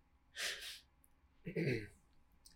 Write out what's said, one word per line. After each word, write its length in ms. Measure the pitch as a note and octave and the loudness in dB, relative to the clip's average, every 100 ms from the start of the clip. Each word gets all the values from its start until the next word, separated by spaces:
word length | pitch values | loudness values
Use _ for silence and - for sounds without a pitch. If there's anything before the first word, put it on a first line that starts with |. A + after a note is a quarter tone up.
| - - - - - - - - - - - - - - | -20 -20 -14 -2 -2 -2 -6 -8 -14 -20 -20 -20 -20 -10
<laughs> 400 | E3+ F3 D#3+ A#2 G#2 - - - - - - | -4 2 4 4 0 -12 -20 -20 -20 -20 -20